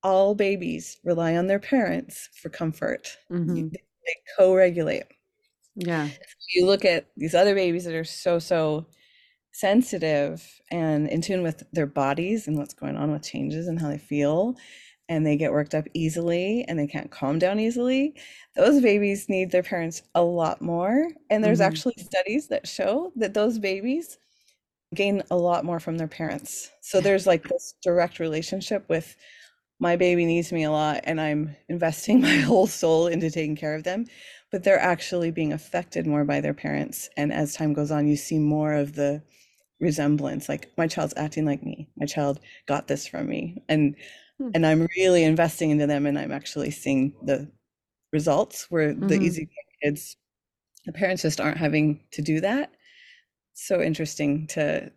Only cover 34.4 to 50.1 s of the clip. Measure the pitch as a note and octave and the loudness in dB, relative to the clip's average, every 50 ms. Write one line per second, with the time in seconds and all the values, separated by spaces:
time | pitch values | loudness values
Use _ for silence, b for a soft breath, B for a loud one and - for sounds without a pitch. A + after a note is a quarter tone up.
34.4 | B B - F#3+ F3+ G3 G3 - - F#3 F3 D#3+ - - F#3 F3 E3+ E3 E3 E3 | B B -8 0 4 4 4 6 6 2 0 0 -2 -4 -2 -2 0 -2 -2 -2
35.4 | D#3+ D3+ D3+ D#3 - - - F3 F3 - - E3 E3 D#3 D3 D3 D3 D3 C#3+ C#3+ | -2 -2 -2 -4 -8 -6 -6 -6 -6 -4 -6 -4 -2 0 0 0 0 0 0 0
36.4 | D3 D3 D3 - - D#3 D3 D3 D3 - - - - - _ - D3 D3 - - | 0 -2 -4 -4 -4 -4 -4 -4 -4 -6 -8 -12 -14 -12 _ -4 -4 -2 -2 -2
37.4 | D3+ D3 - - D#3 D3+ D3 D3 D3 C#3+ D#3 D3 D3 D3 D3 C#3+ - - D#3+ D#3 | -4 -4 -4 -4 -2 -2 0 0 -2 -2 0 0 2 2 2 0 -2 -2 0 0
38.4 | D3+ D3 D3+ D3+ D3+ D3+ D3+ D3 C#3+ C#3+ D3 C#3+ C#3+ C#3+ C#3+ D3+ D3+ b b b | 2 2 2 2 0 0 0 0 -2 -2 -2 -2 -2 -2 -2 -4 -8 b b b
39.4 | b b b b b _ _ _ D#3 F3 D3 - D3 C#3+ D3 D3 C#3 C3+ - - | b b b b b _ _ _ -2 -2 0 0 2 2 2 2 0 -4 -6 -6
40.4 | - - C#3+ D#3 - - _ - E3 D#3+ - - D3+ D3+ - - D3+ D3+ - D#3+ | -6 -6 -6 -8 -8 -10 _ -2 -2 -2 -2 -2 -4 -4 -4 -6 -6 -6 -4 -2
41.4 | D#3 D3+ C#3+ - - - - - D#3 _ _ - D3 C#3+ - D#3+ D3 C#3+ C#3 C#3+ | -2 -2 -2 -2 -6 -10 -10 -10 -14 _ _ -6 -6 -4 -2 -2 0 0 -2 -4
42.4 | B B B B B - C#3+ C#3+ - - C#3+ C#3 - - - - - - - - | B B B B B -4 -4 -4 -2 -4 -6 -6 -6 -10 -8 -6 -6 -4 -4 -6
43.4 | - - F3 - _ - D#3 D#3 D3+ C#3+ D3 B B B B B B B B _ | -6 -8 -10 -14 _ 0 2 2 2 2 0 B B B B B B B B _
44.4 | C#4 B3 G3 G3 E3 D#3 D#3+ D#3+ E3 E3 - F#3 F#3+ F#3 F3+ F3 D#3+ D#3 D#3+ E3 | -8 -2 0 2 4 4 4 4 2 0 0 2 4 6 6 6 6 4 4 4
45.4 | E3+ D#3+ D#3+ - E3+ D#3 D3 D3+ D3 C#3+ D3 C#3+ C#3+ C#3+ C#3+ D3 C#3 C#3+ C#3 C#3 | 2 0 0 -2 0 2 2 2 2 2 2 0 0 0 0 -2 -4 -6 -8 -8
46.4 | C#3 - - D3 C#3 C3+ D3+ - - C#3 C#3 C3+ C3 C#3 - - - - C#3 B2+ | -10 -10 -8 -6 -6 -6 -6 -6 -2 0 2 2 2 0 -2 -6 -2 -2 -2 -2
47.4 | C#3+ D3 _ _ _ _ _ _ _ _ _ _ _ _ - D#3 D3 E3 C#3+ D#3+ | -2 -10 _ _ _ _ _ _ _ _ _ _ _ _ -4 0 2 2 2 2
48.4 | A3 - - - - _ F3 E3 D#3 D3+ - - G3 G3 D#3 - - E3+ E3+ D#3+ | 2 0 -4 -16 -12 _ 0 0 0 0 0 -2 0 2 2 4 2 2 0 -2
49.4 | D#3 D#3+ _ - - _ _ _ - D3 D3 D3 - - | -10 -12 _ -20 -20 _ _ _ -2 -2 -2 -2 -10 -16